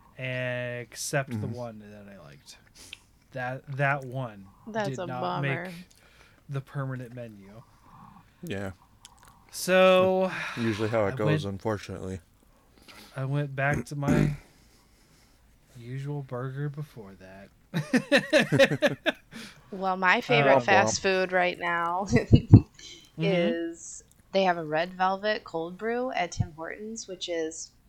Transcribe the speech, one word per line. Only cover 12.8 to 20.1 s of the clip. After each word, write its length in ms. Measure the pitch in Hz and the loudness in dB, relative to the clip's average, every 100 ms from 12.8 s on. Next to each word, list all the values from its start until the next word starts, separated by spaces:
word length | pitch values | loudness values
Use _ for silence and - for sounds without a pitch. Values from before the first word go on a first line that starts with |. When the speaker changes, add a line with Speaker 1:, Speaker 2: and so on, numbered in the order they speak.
| - - - - | -20 -20 -16 -8
Speaker 1:
I 80 | |
went 300 | 131 143 147 | -4 -2 -4
back 300 | 135 139 147 - | -2 0 0 -4
to 100 | 147 | -4
my 360 | 139 - 147 143 - _ _ _ _ _ _ | 2 4 4 0 -10 _ _ _ _ _ _
<clears throat> 720 | _ _ _ _ _ _ 123 | _ _ _ _ _ _ -18
usual 440 | 120 135 139 147 | -12 -10 -8 -8
burger 460 | 131 123 131 135 147 | -8 -8 -8 -6 -8
before 440 | 143 151 - 196 190 | -8 -12 -14 -18 -18
that. 280 | 190 196 196 _ _ | -20 -20 -20 _ _
<laughs> 1400 | 170 151 254 - 269 - 294 - 147 269 147 151 143 339 - _ 226 220 - - | -6 -2 -2 2 0 2 2 4 4 4 4 0 0 -4 -6 _ -18 -18 -20 -16
Speaker 3:
Well, 260 | 190 190 185 | -6 -4 2
my 240 | 185 | 4